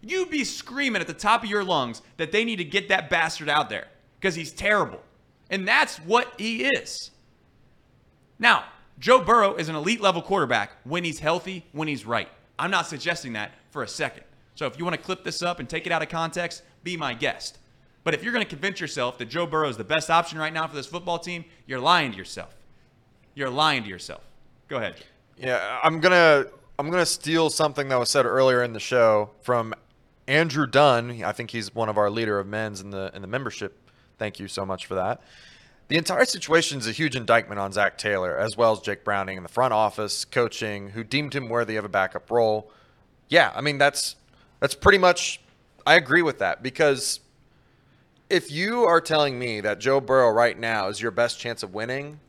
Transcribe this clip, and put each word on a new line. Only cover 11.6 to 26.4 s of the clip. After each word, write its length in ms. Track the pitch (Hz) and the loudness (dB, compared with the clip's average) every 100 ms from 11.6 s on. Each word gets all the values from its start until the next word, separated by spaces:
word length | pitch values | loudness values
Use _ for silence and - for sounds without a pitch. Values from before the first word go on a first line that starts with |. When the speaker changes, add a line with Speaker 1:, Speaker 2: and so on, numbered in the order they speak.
| - | -12
Speaker 1:
when 160 | 143 156 | -8 -6
he's 180 | 139 | -6
right. 240 | 104 117 92 - _ - | -4 -4 -4 -14 _ -6
I'm 140 | 165 | -2
not 160 | 190 151 | -2 -2
suggesting 460 | 143 160 170 135 | -6 -4 -4 -6
that 180 | 110 104 - _ | -8 -10 -14 _
for 140 | - | -10
a 40 | 113 | -10
second. 360 | - 139 - - _ _ - | -6 -8 -8 -20 _ _ -8
So 100 | 156 | -8
if 120 | 127 | -6
you 60 | |
wanna 140 | 170 160 | -6 -6
clip 240 | - 185 | -6 -8
this 200 | - 156 | -8 -4
up 180 | 175 175 | -4 -4
and 80 | 123 | -8
take 180 | 160 170 | -8 -2
it 60 | |
out 100 | 165 | -4
of 60 | 156 | -2
context, 540 | 165 165 175 170 - _ _ | -4 -4 -4 -8 -10 _ _
be 140 | 175 170 | -10 -6
my 180 | 143 | -6
guest. 440 | 117 131 - - - _ _ _ _ | -4 -4 -4 -12 -16 _ _ _ _
But 120 | - | -4
if 100 | 160 | -2
you're 80 | 214 | -2
gonna 120 | 240 | -4
convince 360 | 208 151 185 190 | -4 -4 -6 -6
yourself 360 | 156 143 123 127 | -8 -4 -4 -4
that 80 | 113 | -8
Joe 200 | 147 170 | -4 -2
Burrow 220 | 156 151 | 0 -2
is 80 | 113 | -4
the 80 | |
best 260 | 101 156 151 | -2 -2 2
option 280 | 165 170 160 | 2 2 -4
right 140 | 156 | -6
now 140 | 160 160 | -4 -6
for 80 | |
this 120 | 147 131 | -8 -10
football 340 | 175 180 170 | -10 -6 -6
team, 240 | 175 175 165 _ - | -6 -12 -14 _ -10
you're 120 | 131 | -2
lying 320 | 135 175 139 | 4 4 2
to 80 | 98 | -8
yourself. 340 | 90 - - - - _ _ _ _ _ _ - | -12 -14 -14 -18 -20 _ _ _ _ _ _ -8
You're 140 | 135 | -4
lying 320 | 127 156 139 | 0 0 0
to 60 | 101 | -6
yourself. 340 | 90 - - - - - _ _ | -12 -14 -16 -18 -20 -20 _ _
Go 120 | 135 | -6
ahead. 180 | 104 - - _ _ _ | -6 -8 -20 _ _ _
Speaker 2:
Yeah, 400 | 127 120 98 123 | -4 -2 -2 0
I'm 180 | 151 160 | 0 4
gonna, 460 | 175 180 165 147 | 4 8 8 6